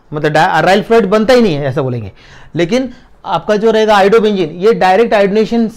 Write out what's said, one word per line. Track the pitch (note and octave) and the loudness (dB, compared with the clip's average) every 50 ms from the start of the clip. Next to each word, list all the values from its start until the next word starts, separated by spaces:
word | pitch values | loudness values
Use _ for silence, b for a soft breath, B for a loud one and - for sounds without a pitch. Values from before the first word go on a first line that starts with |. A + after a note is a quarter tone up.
| _ - | _ -12
मतलब | D3 D3+ D#3 D3+ | -8 -4 -4 0
डा-, | D3+ D#3 F3 F#3 | 0 0 0 0
अराइल | F3 D#3+ D#3 F3+ G3 G#3+ - | 0 0 0 0 0 0 0
फ्लोराइड | - A3+ A3+ G3 F3+ | 0 0 0 2 2
बनता | G#3 G#3+ A3 C4 B3+ | 0 0 2 2 2
ही | B3 | 2
नहीं | A3+ F#3+ D3 | 2 2 -2
है | C#3+ D3 | -4 -4
ऐसा | C3+ B2 D3+ | -4 -4 -4
बोलेंगे, | C3+ B2+ B2 A#2 G2+ F#2 - B B B B B B B B | -4 -4 -6 -8 -10 -14 -16 B B B B B B B B
लेकिन | D#3+ F3 E3 A3+ C4 C4+ B3 B B B B B _ - | -4 -2 -2 -2 -2 -4 -6 B B B B B _ -10
आपका | - F3+ D#3+ - A3 G#3+ | -6 -6 -6 -4 -2 -2
जो | G3 A3+ A3+ | 0 0 0
रहेगा | A3 A3 A3 G#3+ G#3 | 2 2 2 2 2
आयोडोबेंजीन, | G3 F#3+ G3 A3+ A3+ G#3 G#3+ G#3 F#3 E3 D3+ | 2 4 4 4 2 2 2 0 -2 -4 -6
ये | E3 F3+ F#3+ A3+ A3+ | -4 -2 0 0 2
डायरेक्ट | F3 F#3 F#3 F#3 G#3 A#3+ G3+ A3+ | 2 2 2 2 2 2 2 2
आयोडीनेशन, | G3+ G3+ F#3 G3+ A3 G#3+ - A#3 A#3 A3+ G#3+ - | 0 0 2 0 0 0 0 0 -2 -2 -2 -6